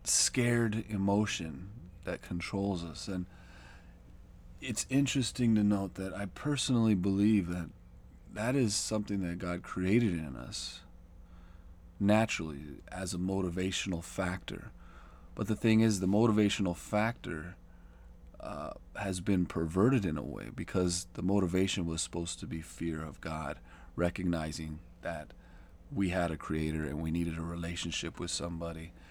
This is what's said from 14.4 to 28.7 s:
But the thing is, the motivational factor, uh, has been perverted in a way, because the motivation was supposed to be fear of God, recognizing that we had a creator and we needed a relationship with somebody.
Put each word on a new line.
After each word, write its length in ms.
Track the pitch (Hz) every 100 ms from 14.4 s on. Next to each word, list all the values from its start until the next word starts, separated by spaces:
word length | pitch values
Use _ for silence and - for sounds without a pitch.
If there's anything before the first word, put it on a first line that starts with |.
| - 87 - - - - - - -
But 140 | - 104
the 80 | 107
thing 240 | 117 110
is, 220 | 113 98
the 60 | 92
motivational 680 | 101 117 107 104 - 95 85
factor, 800 | - 104 110 120 - 80 85 - - - - - - - - -
uh, 340 | - 73 73 - - -
has 240 | 101 90
been 260 | 95 95 87
perverted 580 | - 82 87 113 131 98
in 120 | 76
a 60 |
way, 280 | 64 55 53
because 540 | - 90 98 90 87 -
the 100 | -
motivation 640 | 90 101 92 92 98 - 85
was 140 | 82
supposed 380 | - 87 85 -
to 40 | -
be 160 | 82
fear 400 | 80 - 82 78
of 200 | 80 69
God, 380 | 80 78 73 76 - - - -
recognizing 840 | 87 87 92 82 78 78 78 76 - -
that 320 | 87 80 76 - - - - - -
we 180 | 131 95
had 200 | 90 85
a 80 | 80
creator 460 | - 78 78 78
and 180 | 76 76
we 80 | 80
needed 300 | 85 85 82
a 20 |
relationship 800 | 82 85 85 85 85 82 85 -
with 100 | 87
somebody. 600 | - 85 85 85